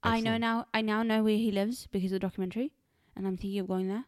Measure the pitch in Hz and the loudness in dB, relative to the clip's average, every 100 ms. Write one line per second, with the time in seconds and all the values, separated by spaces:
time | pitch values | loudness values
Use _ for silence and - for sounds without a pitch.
0 | 233 226 226 226 226 226 - 220 220 214 | 2 2 2 2 2 0 -2 -2 0 2
1 | 226 220 220 214 226 196 208 254 - 196 | 2 4 4 4 2 2 0 -4 -4 -2
2 | 185 190 190 - 185 226 277 _ _ _ | 0 0 -2 -2 -4 -2 -6 _ _ _
3 | _ - 190 185 196 202 185 185 190 208 | _ -6 -6 -4 -4 -4 -2 -2 0 -4